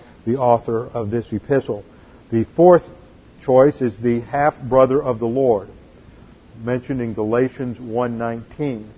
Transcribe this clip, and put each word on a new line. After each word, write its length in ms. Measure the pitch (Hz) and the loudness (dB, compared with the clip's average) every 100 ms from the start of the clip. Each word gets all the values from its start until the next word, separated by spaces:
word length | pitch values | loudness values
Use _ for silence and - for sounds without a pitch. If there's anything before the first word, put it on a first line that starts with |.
| - - | -20 -10
the 120 | 113 135 | -4 0
author 500 | 123 113 - 113 131 | 2 2 0 -4 -4
of 240 | 123 104 | -8 -4
this 200 | 117 - | -6 -4
epistle. 520 | 107 - 135 - 104 - - - - - | -8 -2 -2 -2 -8 -12 -20 -20 -20 -4
The 140 | 113 | -2
fourth 400 | 110 - 180 170 - - - - - - | 0 4 6 6 2 -14 -20 -20 -20 -10
choice 380 | - 131 143 147 | 2 4 4 2
is 160 | 123 104 | -4 -2
the 220 | 120 120 | -2 -2
half-brother 840 | 113 143 147 - 131 131 131 135 | -4 -2 -2 -2 0 2 4 2
of 160 | 139 113 | -2 -4
the 80 | 117 | -4
Lord, 420 | 127 131 104 - - - - - - - - - 110 | 0 0 0 -4 -16 -20 -20 -20 -20 -20 -20 -20 -12
mentioned 400 | 113 127 123 131 | -6 -6 -4 -6
in 120 | 117 | -6
Galatians 680 | 110 107 120 127 - 123 113 | -6 -2 0 -2 -4 -10 -10
one 360 | 123 113 123 117 | -8 -6 -4 -6
nineteen. 720 | 117 117 113 - 147 113 107 | -8 -8 -12 -10 -8 -8 -14